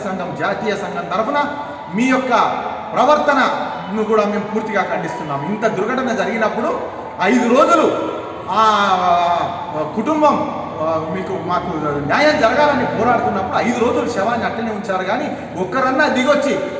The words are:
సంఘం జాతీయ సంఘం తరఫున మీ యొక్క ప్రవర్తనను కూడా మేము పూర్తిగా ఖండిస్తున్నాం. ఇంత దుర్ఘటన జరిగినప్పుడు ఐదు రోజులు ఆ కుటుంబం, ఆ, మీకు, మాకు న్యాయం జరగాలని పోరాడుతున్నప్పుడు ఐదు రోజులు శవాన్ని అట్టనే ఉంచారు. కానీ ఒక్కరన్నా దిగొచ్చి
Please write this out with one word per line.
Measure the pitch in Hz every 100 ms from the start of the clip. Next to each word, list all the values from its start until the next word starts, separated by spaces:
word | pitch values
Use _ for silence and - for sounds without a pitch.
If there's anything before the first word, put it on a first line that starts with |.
సంఘం | 202 185 170 139
జాతీయ | 175 196 214 196
సంఘం | 175 170 170 180
తరఫున | 220 285 285 - - - -
మీ | 185
యొక్క | 262 262 254 220 165 - - - -
ప్రవర్తనను | 170 254 302 285 269 226 - - - 175 214
కూడా | 214 220
మేము | 202 208
పూర్తిగా | - 208 214 202
ఖండిస్తున్నాం. | 185 165 160 - 156 139 151
ఇంత | 214 226
దుర్ఘటన | 180 214 254 240
జరిగినప్పుడు | 226 180 226 220 214 294 - - - - -
ఐదు | 185 240 226
రోజులు | 254 330 339 254 - - - - - -
ఆ | 196 220 208 202 185 180 175 175 170 - - - 151 151 202
కుటుంబం, | 254 311 294 214 - - - -
ఆ, | 160 160 165 185
మీకు, | 185
మాకు | 180 165 175 180 160
న్యాయం | 151 143 143 208 302 294
జరగాలని | 226 269 294 262 208 185
పోరాడుతున్నప్పుడు | 233 226 - 196 185 196
ఐదు | 226 233
రోజులు | 233 - -
శవాన్ని | - 208 240 190
అట్టనే | 226 226
ఉంచారు. | 208 - 185
కానీ | 185 240 302 - - 180
ఒక్కరన్నా | 185 262 262 294 285
దిగొచ్చి | 233 269 277 269 196 -